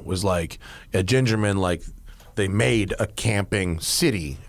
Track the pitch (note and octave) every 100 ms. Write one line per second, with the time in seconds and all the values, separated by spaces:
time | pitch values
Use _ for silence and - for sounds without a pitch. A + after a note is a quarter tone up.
0 | C#2 F#2 G2 F2+ E2 - - - - G2
1 | F#2 B2+ B2+ A2 G#2 G2 F#2 E2+ - -
2 | - - - - G2 G2+ B2+ A#2 F#2+ -
3 | G#2 - A2+ G#2 G2 G#2+ F2+ E2 - -
4 | F3 G#2+ D#2 C2+